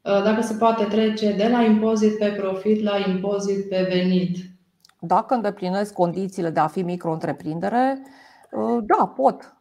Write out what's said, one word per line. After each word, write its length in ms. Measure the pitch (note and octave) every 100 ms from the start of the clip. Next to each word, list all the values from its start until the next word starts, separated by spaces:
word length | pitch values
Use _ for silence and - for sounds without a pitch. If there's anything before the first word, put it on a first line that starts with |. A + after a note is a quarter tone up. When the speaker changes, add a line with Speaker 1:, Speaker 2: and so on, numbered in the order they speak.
Speaker 1:
uh, 200 | - G3+
dacă 180 | G3+ A3
se 120 | A3+
poate 300 | G#3+ A3+ A3
trece 480 | G3+ G#3+ A3 G#3+ G#3
de 160 | F#3+ A3
la 140 | A#3+
impozit 560 | A3+ G#3+ A3 G#3+ G#3+ G#3+
pe 100 | G#3
profit 560 | G3+ F#3+ F#3+ G#3+ G#3+
la 140 | G#3 G3+ G3
impozit 600 | F#3 G3 G3+ G3 G3 G3
pe 180 | F#3 F#3
venit. 480 | F3+ F#3 F3+ F3 - - - _ _ _ _
Speaker 2:
Dacă 340 | E3+ F#3+ -
îndeplinesc 600 | B3 G#3 G3+ F3+ G3 G#3
condițiile 560 | G#3 F3 F3 F#3+ F#3+ E3
de 100 | D#3+
a 80 | D#3
fi 140 | -
micro-întreprindere, 1200 | F3 F3 E3+ D#3+ D#3 D3 D#3 E3 F#3+ A#3+ C4 C4+ C4+ - - _ _
uh, 320 | - A3 A#3+ G#3+ D#4
da, 100 | F#3+
pot. 420 | - C4 - - _